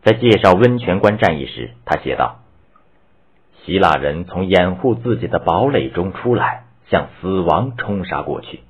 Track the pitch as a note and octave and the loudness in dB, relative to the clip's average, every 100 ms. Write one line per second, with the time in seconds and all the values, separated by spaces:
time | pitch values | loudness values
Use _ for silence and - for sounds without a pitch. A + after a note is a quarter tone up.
0 | - A2+ A#2+ G#2 G2+ F#2 A#2+ B2 A#2+ F#2+ | 2 2 4 6 6 6 4 2 -2 2
1 | G#2+ G#2+ G2+ D#2 C2 - A#1 - - D2+ | 2 2 0 0 -8 -12 -14 -14 -4 -4
2 | - B1+ B1+ - _ _ _ _ _ _ | -4 -2 -4 -4 _ _ _ _ _ _
3 | _ _ _ _ _ _ - F2+ F2+ D2 | _ _ _ _ _ _ -4 2 2 2
4 | C#2+ D2+ F2 F2 F#2+ F#2 F2+ F#2 C3 A#2 | -2 -4 -8 -6 2 2 2 0 -2 -2
5 | B2 G#2+ - E2+ E2+ E2+ C3 C#3 C2+ E2+ | -2 -4 -2 -2 0 0 2 0 -2 -4
6 | F#2 F#2 A#2+ A#2 - - - _ _ F2 | -6 -4 -2 0 -2 -6 -14 _ _ -2
7 | D2 - F2+ F#2+ E2+ D#2+ A#2+ A#2+ - G2+ | -2 -10 -4 -2 0 0 -2 -6 -6 -6
8 | F2 C#2+ D2 C#2+ - - _ | -6 -8 -6 -10 -10 -20 _